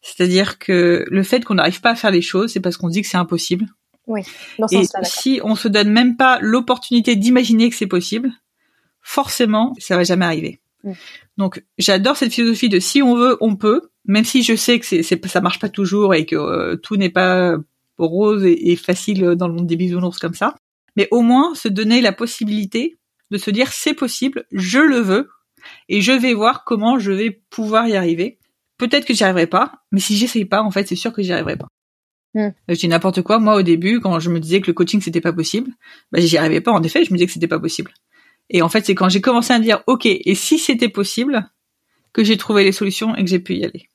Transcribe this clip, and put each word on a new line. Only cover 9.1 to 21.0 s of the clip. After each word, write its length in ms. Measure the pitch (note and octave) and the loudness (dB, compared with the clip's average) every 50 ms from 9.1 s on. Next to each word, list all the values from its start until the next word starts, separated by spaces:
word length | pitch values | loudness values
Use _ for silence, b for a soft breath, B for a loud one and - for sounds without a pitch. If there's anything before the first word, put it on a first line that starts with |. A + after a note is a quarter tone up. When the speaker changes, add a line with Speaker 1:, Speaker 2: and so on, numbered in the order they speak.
| - - C#4 - - - B3 A3 G#3+ G#3+ A3+ C4+ C4+ - | -4 -4 -4 -4 -2 -2 0 0 2 0 0 -2 -4 -8
Speaker 1:
ça 180 | - - F#3 | -6 -2 0
va 80 | F3+ F3 | 0 2
jamais 200 | F3+ F#3 F3+ F#3 | 2 2 0 0
arriver. 360 | E3+ D#3+ D#3+ D#3+ - - _ _ _ _ _ - | 0 -2 -4 -6 -10 -12 _ _ _ _ _ -14
Speaker 2:
Mm. 80 | G3+ F#3 B B B B B B B _ - | -14 -14 B B B B B B B _ -4
Speaker 1:
Donc, 260 | G3 F#3 - - _ _ _ - | -4 -4 -4 -8 _ _ _ -4
j'adore 380 | F#3 - G3 F#3+ G3 B3+ D4 | 0 0 2 2 2 0 0
cette 160 | C#4 C4+ A#3 - | 0 -2 -2 0
philosophie 360 | - A#3+ A#3 A3+ A3 - A#3+ | 0 0 0 0 0 0 0
de 120 | G3+ F3+ | 0 0
si 220 | F#3 - - C#4 C#4 | 0 2 2 2 4
on 120 | B3 A#3+ | 4 4
veut, 220 | A#3+ A#3+ B3+ B3 - | 4 4 2 2 2
on 160 | - A3+ G#3 | 0 -2 -2
peut, 340 | F#3+ - G#3+ A3 D#4+ E4 _ _ _ _ | 0 0 2 2 0 -2 _ _ _ _
même 200 | - G3 G#3+ A3+ | 0 2 2 2
si 180 | A#3 - C4 A#3 | 2 2 0 2
je 140 | A#3 A3+ | 2 0
sais 220 | A3 - - A#3+ A#3 | 0 2 2 0 0
que 60 | A#3 | 0
c'est, 160 | - - E3 E3 | 0 -2 -2 0
c'est, 220 | - G#3 F3 - F#3 | 0 -2 -4 -4 -4
ça 120 | - F#3 | -2 0
marche 200 | F#3+ F3+ - - | 0 0 -4 -4
pas 80 | - G3+ | -8 -8
toujours 460 | - - G3+ F3+ F#3+ G#3 G#3 F#3+ F#3 | -4 -4 -2 0 2 2 4 4 4
et 120 | E3 E3+ | 2 0
que, 100 | - - | 0 -2
euh, 400 | D#3 D3 - - - - F2+ E2+ | -4 -2 -2 -2 -2 -2 -4 -4
tout 200 | F3 - - G#3+ | -6 -6 -4 -2
n'est 140 | G3 G3 F3+ | -2 -2 0
pas 460 | F#3 F#3+ F#3 F#3 F#3 F#3 F3+ F3+ E3 D#3+ D#3 _ _ _ _ _ _ _ | 0 0 0 2 2 2 2 0 0 -2 -4 _ _ _ _ _ _ _
rose 460 | E3+ D#3+ E3 F#3 G#3 G#3 G#3+ G3+ F#3+ | 0 0 2 2 2 2 2 2 4
et, 280 | F#3 E3+ E3+ - E3+ F3 | 4 4 4 4 0 0
et 40 | |
facile 440 | F3 - - F3+ - - - G#3 F#3+ F#3 F3 F3 | 0 0 -2 -2 -2 -2 -4 0 2 2 2 2
dans 100 | F3 F3+ F3 | 2 0 -4
le 60 | E3 | -4
monde 120 | E3+ F3 | -4 -2
des 100 | E3+ E3 | -2 -2
bisounours 420 | E3 F3+ F3+ F3 F3+ F3+ F3+ F3+ - | -2 -2 -2 -2 -2 -4 -4 -6 -6
comme 160 | - E3 F3 | -8 -8 -6
ça. 220 | - G3 A#3 D4 _ _ _ _ _ _ _ _ | -4 -4 -4 -4 _ _ _ _ _ _ _ _
Mais 120 | - | -2